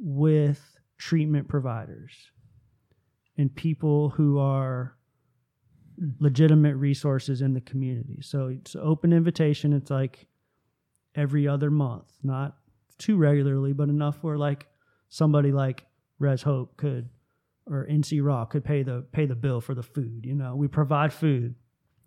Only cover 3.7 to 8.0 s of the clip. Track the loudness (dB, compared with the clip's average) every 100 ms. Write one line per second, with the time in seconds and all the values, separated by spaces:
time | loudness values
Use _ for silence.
3.7 | -2 0 2 0 2 2 4 2 0 -2
4.7 | -6 -8 _ _ _ _ _ _ _ _
5.7 | _ -20 -8 -8 0 0 6 6 8 6
6.7 | 2 0 0 0 -2 -2 -2 -2 -2 -4
7.7 | -6 -4 -6